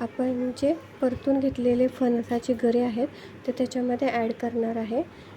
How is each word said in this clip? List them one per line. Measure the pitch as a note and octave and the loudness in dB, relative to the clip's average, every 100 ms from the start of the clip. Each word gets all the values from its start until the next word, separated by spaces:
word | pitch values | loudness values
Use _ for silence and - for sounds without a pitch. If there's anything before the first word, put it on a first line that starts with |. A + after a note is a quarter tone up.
आपण | A#3 - B3+ B3 B3+ A#3+ | -6 -2 -2 0 -2 0
जे | C#4 E4 - - | 0 0 -6 -2
परतून | B3+ B3 - C4+ | -2 0 2 2
घेतलेले | C4+ C4 B3 A#3+ B3+ | 2 2 2 4 2
फणसाचे | B3 B3 A#3+ A3+ A#3+ A#3 A#3 | 2 2 2 0 -2 0 2
गरे | A#3+ A#3 | 2 4
आहेत | B3 A3 C#4+ - - - - | 2 0 -2 -4 -18 -8 -4
ते | |
त्याच्यामध्ये | B3 B3 B3+ B3 B3 C4+ | -2 -2 0 -2 0 0
ॲड | A#3 A3+ | 2 0
करणार | A3+ A#3+ A#3 A3+ A3+ | -2 -4 -2 -2 -2
आहे | A3 A#3+ F4 - - | -2 -2 -2 -8 -20